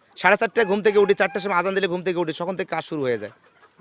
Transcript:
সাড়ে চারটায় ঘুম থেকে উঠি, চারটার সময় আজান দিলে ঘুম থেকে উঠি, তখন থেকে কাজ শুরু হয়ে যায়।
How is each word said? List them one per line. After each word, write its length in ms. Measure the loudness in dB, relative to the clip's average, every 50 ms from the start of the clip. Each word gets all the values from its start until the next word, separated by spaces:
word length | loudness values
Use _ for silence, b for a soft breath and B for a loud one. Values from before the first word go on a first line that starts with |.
| _ _ _
সাড়ে 200 | 2 4 4 4
চারটায় 300 | 4 2 0 0 0 0
ঘুম 160 | 2 2 0 2
থেকে 160 | 2 4 4
উঠি, 160 | 4 4 4
চারটার 260 | 2 0 -2 -2 -4
সময় 160 | -4 -2 -2
আজান 180 | 0 0 0 -2
দিলে 120 | -2 -2
ঘুম 160 | -2 -2 -4 -4
থেকে 160 | -4 -2 -2
উঠি, 140 | -2 -4 -4 -6
তখন 180 | -6 -6 -6
থেকে 140 | -6 -6 -6
কাজ 140 | -6 -8 -6
শুরু 180 | -6 -6 -4 -2
হয়ে 160 | -2 -2 -2
যায়। 120 | -4 -8 -14 _ _ _ _ _ _ _ _ _